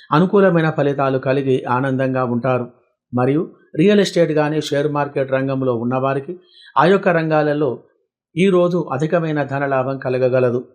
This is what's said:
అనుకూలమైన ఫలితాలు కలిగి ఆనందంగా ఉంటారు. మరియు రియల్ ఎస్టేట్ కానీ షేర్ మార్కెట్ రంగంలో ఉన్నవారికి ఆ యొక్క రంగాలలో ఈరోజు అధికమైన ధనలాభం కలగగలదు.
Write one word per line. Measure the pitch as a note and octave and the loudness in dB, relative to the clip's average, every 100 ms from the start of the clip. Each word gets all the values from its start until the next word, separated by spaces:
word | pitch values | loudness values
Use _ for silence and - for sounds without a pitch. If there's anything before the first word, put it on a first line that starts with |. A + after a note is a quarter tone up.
| - | -2
అనుకూలమైన | D3 F3+ G3+ F#3+ E3+ D#3+ | 2 2 4 4 2 0
ఫలితాలు | D3+ C#3+ C#3 C3+ C3 | 0 -2 0 -2 -2
కలిగి | C3 C3+ C3+ C3 | 0 -2 0 -2
ఆనందంగా | B2+ B2 C3+ C3 C3 C3 | 0 -2 -2 -2 -2 -2
ఉంటారు. | B2+ A#2+ B2+ B2+ A#2+ - _ _ _ | -2 -2 0 -2 -4 -12 _ _ _
మరియు | A#2+ C3 D3 F#3 - _ - | -2 0 0 -4 -10 _ 0
రియల్ | F3+ G#3 | 4 4
ఎస్టేట్ | G3 F3 D#3+ | 2 0 0
కానీ | D#3 D3 D#3 | 2 0 -2
షేర్ | D3 C#3+ D3 | -2 -2 -2
మార్కెట్ | D3 C#3+ C#3 C3 | -2 -4 -4 -2
రంగంలో | C3 C3+ C3+ C3 A#2 | -2 -2 -2 -2 -2
ఉన్నవారికి | A#2+ B2+ C3+ C#3 - F3+ _ _ - - | -2 -2 -2 -2 -6 -14 _ _ -6 2
ఆ | D#3 | 4
యొక్క | G3 G3 | 4 2
రంగాలలో | E3 D#3+ D#3 D3 D3 D3 A#2 - _ _ _ _ D#3+ | 0 0 0 0 0 -2 -4 -12 _ _ _ _ 0
ఈరోజు | F#3+ F3+ F3 F3 D#3 | 2 4 2 0 -4
అధికమైన | C3+ D#3 F3 D#3+ D3+ | -4 0 0 0 -2
ధనలాభం | C#3 C#3 C#3 C3+ B2+ C3+ | -4 -4 -2 -2 -2 -4
కలగగలదు. | C3 B2+ B2+ B2+ B2+ A#2+ - | -4 0 2 2 2 0 -6